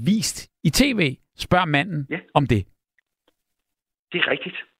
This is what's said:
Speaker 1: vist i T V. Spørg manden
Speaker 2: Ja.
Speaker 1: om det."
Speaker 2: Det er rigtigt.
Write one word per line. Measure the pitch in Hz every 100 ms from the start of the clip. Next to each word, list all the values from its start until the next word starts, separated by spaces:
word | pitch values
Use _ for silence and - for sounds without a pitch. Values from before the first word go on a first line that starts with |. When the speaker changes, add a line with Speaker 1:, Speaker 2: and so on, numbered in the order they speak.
| 123
Speaker 1:
vist | 214 - - - _
i | 160
T | - 277 226
V. | 147 - _ -
Spørg | - 180 175
manden | 147 185 151 143
Speaker 2:
Ja. | 170 -
Speaker 1:
om | 151 135
det." | 110 92 _ _ _ _ _ _ _ _ _ _ _ _ _ _
Speaker 2:
Det | 175
er | -
rigtigt. | 143 185 - - _